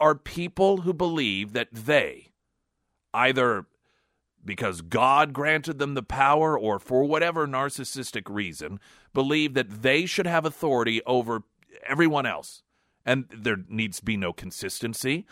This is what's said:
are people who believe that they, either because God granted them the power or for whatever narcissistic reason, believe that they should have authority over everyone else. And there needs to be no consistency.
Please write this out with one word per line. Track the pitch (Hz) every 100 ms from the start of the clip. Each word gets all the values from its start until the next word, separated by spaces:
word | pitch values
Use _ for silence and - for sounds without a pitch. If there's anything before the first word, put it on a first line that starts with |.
are | 156 147
people | - - 175 180 190 190
who | 175
believe | 165 175 165 120 95 104
that | 117 117
they, | 113 110 147 85 64 - _ _ _ _ _ _ _ _
either | 110 127 131 123 107 - _ _ _ _ _ _ _
because | - 98 110 85
God | 85 110 127 139 151
granted | 131 143 156 147 143
them | 143
the | 139
power | 117 135 139 147 160 147
or | 107 101
for | - 127
whatever | 143 156 170 165 147
narcissistic | 135 139 - 127 135 123 117 98
reason, | 104 98 76 76 98 - - _
believe | 135 135 151 151
that | 131 113 107
they | 127 143
should | 180 - 175
have | 170
authority | 160 - 160 127 117 113
over | - 127 117 113 - _ _ - -
everyone | 139 165 147 123
else. | 82 - - _ _ _ _
And | - 131 123
there | 113 110 101 87
needs | 110 110 92
to |
be | 101 107
no | 92
consistency. | - 92 - 98 - 117 113 131 156 -